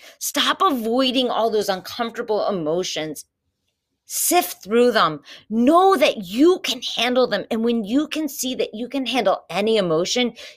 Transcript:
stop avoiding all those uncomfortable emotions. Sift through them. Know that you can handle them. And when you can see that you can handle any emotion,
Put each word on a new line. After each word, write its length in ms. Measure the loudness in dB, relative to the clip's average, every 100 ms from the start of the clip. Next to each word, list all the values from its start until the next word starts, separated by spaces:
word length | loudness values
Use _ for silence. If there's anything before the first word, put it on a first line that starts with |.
| -20 -12
stop 420 | -6 -2 -2 2
avoiding 680 | 0 0 0 0 2 0 0
all 180 | 0 0
those 220 | 0 -2
uncomfortable 760 | -4 -6 -6 -6 -6 -4 -2 0
emotions. 760 | -2 -2 -2 -4 -6 -8 -10 -16 _ _ _ _ _ _ _
Sift 580 | -12 -6 0 2 0 -4
through 300 | -2 2 4
them. 300 | 4 2 0 -12 -20 -6
Know 480 | 0 4 6 6 4
that 300 | 2 0 -4
you 320 | 2 4 4
can 240 | -2 -8 -6 -2
handle 300 | 0 2 2
them. 200 | 0 -2
And 140 | -2
when 180 | 0 0
you 260 | 0 -2 -2
can 200 | -4 -6
see 260 | -6 -6 -4
that 180 | -6
you 140 | -6 -6
can 180 | -6 -4
handle 380 | 0 0 0 -4
any 300 | -2 0 2
emotion, 560 | 2 0 0 0 -2 -4 -18